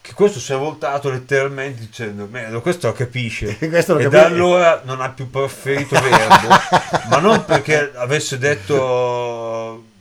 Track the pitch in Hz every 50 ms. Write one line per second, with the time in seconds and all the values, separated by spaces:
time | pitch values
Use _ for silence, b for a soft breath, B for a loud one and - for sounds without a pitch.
0 | _ - - - 190 208 202 127 117 - 139 135 139 156 151 - - 147 139 143
1 | 139 143 127 127 127 127 143 135 135 139 139 135 135 143 135 117 113 110 - -
2 | 120 107 101 101 104 101 110 127 120 110 113 117 117 180 175 175 - 120 107 -
3 | 123 - - 127 123 113 110 - - 104 104 - - 160 160 170 165 - 175 151
4 | - 147 131 151 156 165 170 175 175 180 175 180 175 170 160 - - 131 131 131
5 | 131 127 123 - 135 123 127 135 139 135 - - - 135 139 139 143 139 143 135
6 | - 131 151 180 - - 190 170 - - 185 - - - - 170 - - - 156
7 | - 113 170 160 160 208 226 190 - - 160 143 139 - 151 151 147 139 - 123
8 | 123 120 143 151 147 - 139 127 123 143 147 117 98 95 147 135 131 127 127 123
9 | 123 123 123 120 123 120 120 117 117 113 113 113 113 113 113 117 113 110 107 _